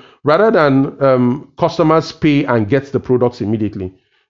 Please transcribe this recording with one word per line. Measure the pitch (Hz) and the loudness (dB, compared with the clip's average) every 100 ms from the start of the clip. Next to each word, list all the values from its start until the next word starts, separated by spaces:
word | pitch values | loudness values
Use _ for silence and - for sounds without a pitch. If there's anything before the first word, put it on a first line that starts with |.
| - _ | -14 _
rather | 139 165 220 | -2 2 2
than, | 180 147 135 139 - | 2 2 2 0 0
um, | 135 127 123 123 - - | 0 2 2 -2 -8 -4
customers | 170 - 160 160 160 | -4 0 2 2 0
pay | - 160 143 | -2 0 0
and | - 120 101 | 0 0 0
get | 135 135 | -2 -2
the | 127 | -6
products | - 123 123 - | 0 0 0 -2
immediately, | 104 110 104 101 92 - _ _ _ | -6 -4 -4 -8 -12 -14 _ _ _